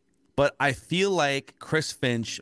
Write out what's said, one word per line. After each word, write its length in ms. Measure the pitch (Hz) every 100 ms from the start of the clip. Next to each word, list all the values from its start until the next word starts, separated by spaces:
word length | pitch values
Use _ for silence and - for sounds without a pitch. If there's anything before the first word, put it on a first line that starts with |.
| _ _ _ -
but 200 | 143 -
I 120 | 139
feel 400 | 123 - 175 196
like 420 | 180 147 139 - -
Chris 320 | - 156 -
Finch 500 | - 127 120 110 -